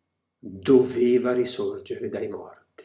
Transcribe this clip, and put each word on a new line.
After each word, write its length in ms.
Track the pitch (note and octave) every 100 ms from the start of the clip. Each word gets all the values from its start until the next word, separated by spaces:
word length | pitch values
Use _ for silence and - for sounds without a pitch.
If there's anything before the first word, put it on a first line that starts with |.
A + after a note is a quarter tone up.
| _ _ _ _
doveva 920 | - F#2+ A2+ C3 B2+ A#2+ B2 A#2+ B2
risorgere 760 | B2 A#2+ - G2 - - A2+ A2
dai 220 | G2+ G#2+
morti. 320 | F#2 D#2 - _ -